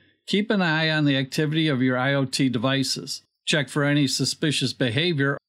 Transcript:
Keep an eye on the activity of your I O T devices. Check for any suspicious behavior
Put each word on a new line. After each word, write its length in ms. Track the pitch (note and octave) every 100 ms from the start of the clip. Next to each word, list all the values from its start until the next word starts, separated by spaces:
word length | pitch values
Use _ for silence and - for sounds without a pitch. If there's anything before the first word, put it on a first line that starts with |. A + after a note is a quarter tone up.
| _ _ -
Keep 260 | G3 G#3+
an 100 | G#3+
eye 280 | F3 D#3 D#3+
on 140 | D#3
the 140 | D3 C3+
activity 500 | C3+ - D#3 D#3 D#3
of 140 | C3
your 160 | C3 B2+
I 160 | C3
O 100 | C#3
T 240 | C3+ - C3+
devices. 760 | A#2+ C3 C3+ C3 - - - - _ -
Check 220 | D#3+ C3+
for 160 | D#3
any 240 | C#3+ C#3+ C#3
suspicious 640 | - C3+ - D#3+ C#3 C3
behavior 680 | - B2+ A2+ F3 D#3 C#3 C#3